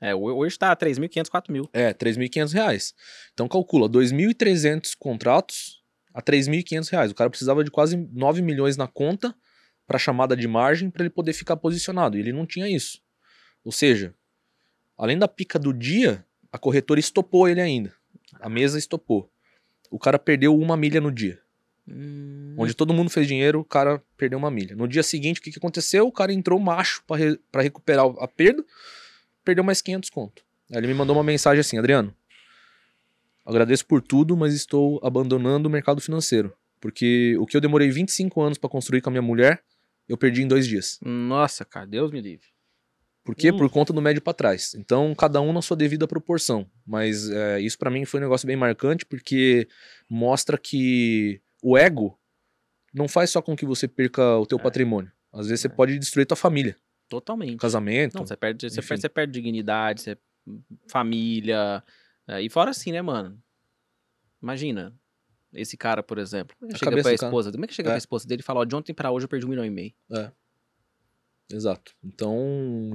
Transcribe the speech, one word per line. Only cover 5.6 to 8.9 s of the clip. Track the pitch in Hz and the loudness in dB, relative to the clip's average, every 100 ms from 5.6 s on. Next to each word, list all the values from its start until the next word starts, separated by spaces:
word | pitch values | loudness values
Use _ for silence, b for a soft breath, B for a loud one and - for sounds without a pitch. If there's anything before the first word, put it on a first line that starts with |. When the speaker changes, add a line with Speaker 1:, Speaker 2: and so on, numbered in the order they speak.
| - - _ _ _ | -12 -16 _ _ _
Speaker 2:
a | - | -6
três | - 143 135 | 2 2 2
mil | 156 | 0
e | |
quinhentos | 175 160 160 | -2 -6 -2
reais. | 180 113 | 0 0
O | 101 | 0
cara | 120 | -2
precisava | - 127 143 | 0 0 0
de | 147 | 0
quase | - 156 175 165 | 2 2 0 -6
nove | 120 135 165 | -2 0 2
milhões | 170 143 139 139 | 0 0 0 0
na | |
conta | 127 | -4